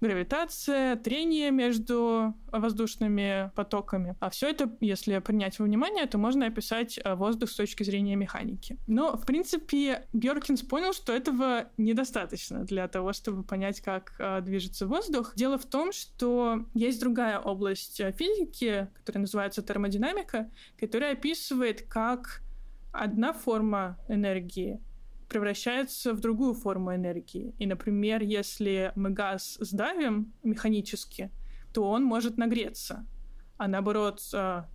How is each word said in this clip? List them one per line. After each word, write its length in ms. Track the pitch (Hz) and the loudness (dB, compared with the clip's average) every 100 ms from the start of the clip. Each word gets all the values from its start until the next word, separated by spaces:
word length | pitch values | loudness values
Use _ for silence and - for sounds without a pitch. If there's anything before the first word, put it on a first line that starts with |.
гравитация, 960 | 226 185 175 285 330 - - 277 262 247 | 2 2 2 0 0 -4 0 2 4 2
трение 540 | 233 269 330 311 294 | 0 0 2 4 4
между 840 | 269 247 226 220 240 233 226 220 214 - | 4 4 2 2 2 4 4 2 -2 -4
воздушными 1000 | 226 226 214 226 - 214 208 196 196 190 | 0 2 2 0 2 2 4 2 2 0
потоками. 640 | - 202 208 196 190 180 185 | -2 -2 -2 0 0 -2 -2
А 80 | 185 | -4
всё 200 | - 285 | 0 0
это, 220 | 302 269 226 | 2 0 2
если 380 | 214 190 - 196 | 0 2 0 0
принять 380 | 185 214 196 - | 2 2 2 0
во 60 | |
внимание, 420 | 214 214 330 415 294 | 2 4 4 2 0
то 120 | 208 | 2
можно 280 | 214 269 226 | 4 4 2
описать, 520 | 226 - 226 233 - | 0 -2 -2 -2 -4
э, 100 | - | -2
воздух 360 | 185 202 226 226 | 0 2 2 0
с 40 | |
точки 300 | - 208 - | 0 -2 0
зрения 320 | 202 202 202 196 | 0 2 2 2
механики. 600 | 196 - - 190 - - - | 0 -2 -6 -6 -8 -6 2
Но, 300 | 220 311 - | 4 4 2
в 80 | |
принципе, 800 | - 285 370 330 - 285 285 254 - | 2 2 2 -2 0 2 2 0 -2
Бьёркинс 500 | 226 240 294 285 262 | 0 2 2 2 0
понял, 300 | - 285 370 | 2 0 0
что 200 | 381 - | 0 0
этого 540 | 240 262 247 262 240 247 - | 0 2 2 4 2 0 0
недостаточно 880 | 220 226 262 240 175 175 - - | 2 4 2 -2 -4 -6 -6 -6
для 240 | 185 190 180 | -2 -2 -2
того, 240 | 190 185 | -2 -2
чтобы 300 | 202 - 190 | -2 -4 -4
понять, 380 | 190 190 196 202 | -4 -2 -2 -4
как, 340 | - 190 - - | -4 -4 -6 -6
э, 220 | 196 190 | -2 -2
движется 460 | 185 190 185 - 196 | 0 -2 -2 -4 -2
воздух. 480 | 311 427 285 233 - | 0 0 -2 -2 0
Дело 220 | 262 269 | 2 0
в 80 | 262 | 0
том, 260 | 269 330 | 0 0
что 720 | 403 - - 247 247 240 226 226 | -2 -8 -2 2 4 2 0 0
есть 260 | 226 233 233 | 2 2 2
другая 380 | 247 233 233 202 | 2 2 2 0
область, 640 | - 196 202 196 - - | -2 0 0 -2 -4 -4
э, 120 | 196 | -2
физики, 760 | - 359 427 330 - 240 202 196 | 0 2 2 0 0 0 0 -2
которая 280 | - - 202 | -8 -6 -2
называется 400 | 196 208 196 202 | 0 0 -2 -2
термодинамика, 880 | 202 202 202 202 262 392 349 226 220 - - - | -2 0 0 2 2 0 -2 -4 -4 -10 -20 -6
которая 320 | 220 233 294 | -2 0 0
описывает, 680 | 269 285 330 - 262 240 214 | 0 -2 -2 -2 0 2 0
как 600 | - 226 226 247 247 - - - - - - | -4 -2 0 0 -4 -10 -10 -10 -12 -14 -10
одна 400 | - 214 208 247 | -4 -2 2 2
форма 640 | 330 - 220 214 202 185 180 - | 0 0 2 2 2 -2 -6 -2
энергии 720 | 214 202 190 180 185 185 208 - - - - - | 0 2 0 -2 -4 -4 -4 -10 -14 -14 -16 -6
превращается 840 | 220 208 202 247 247 269 - 247 | -2 0 -2 -2 -2 -2 -2 -2
в 60 | 220 | 0
другую 340 | 226 220 269 | 0 2 2
форму 400 | 226 208 190 185 | 0 -2 -2 0
энергии. 600 | 180 180 170 - - 226 - | 0 -2 -4 -6 -8 -8 -4
И, 80 | 202 | -2
например, 560 | 185 - 202 208 220 | -2 0 2 2 2
если 680 | 208 208 202 - 208 190 185 - | 2 0 -2 -2 0 2 0 0
мы 140 | 196 | 0
газ 480 | 196 202 190 - - | 0 0 -2 -6 -6
сдавим 720 | 196 196 240 370 277 214 214 - | -4 -2 0 0 0 0 -2 -4
механически, 880 | 226 214 220 214 202 - - - 190 - - - - | -2 0 2 2 0 -6 -10 -10 -10 -10 -10 -12 -6
то 160 | - 196 | 0 2
он 120 | 220 | 4
может 360 | 269 226 240 226 | 4 4 0 2
нагреться, 680 | 233 240 196 - - - - - - - - - | 2 2 -2 -6 -10 -10 -10 -10 -12 -14 -14 -4
а 100 | 202 | 0
наоборот, 520 | 190 196 214 208 202 - | 2 2 2 2 -2 -4
э, 300 | 202 190 180 165 | -2 0 -2 -6